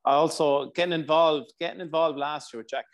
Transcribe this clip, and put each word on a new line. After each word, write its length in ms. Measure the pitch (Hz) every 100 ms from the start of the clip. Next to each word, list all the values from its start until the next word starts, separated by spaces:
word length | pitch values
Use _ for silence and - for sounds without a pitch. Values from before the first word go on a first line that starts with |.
| -
I 80 |
also 580 | 139 160 - 151 143 135
getting 200 | - 175
involved, 600 | 170 143 156 165 151 120 -
getting 220 | 165 -
involved 360 | 175 160 165 139
last 360 | 143 151 -
year 80 | 117
with 80 | 113
Jack 160 | 135 -